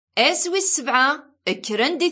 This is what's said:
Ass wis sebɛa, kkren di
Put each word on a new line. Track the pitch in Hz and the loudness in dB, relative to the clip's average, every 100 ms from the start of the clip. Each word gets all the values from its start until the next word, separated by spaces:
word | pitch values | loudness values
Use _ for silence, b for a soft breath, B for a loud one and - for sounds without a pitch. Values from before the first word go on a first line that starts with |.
| _ - | _ 0
Ass | 262 349 349 | 2 0 -2
wis | 381 - - | 0 0 0
sebɛa, | 254 247 262 294 - _ - | 0 2 2 0 -8 _ -6
kkren | 185 - 214 254 330 | -6 -4 -2 -2 0
di | 349 | -2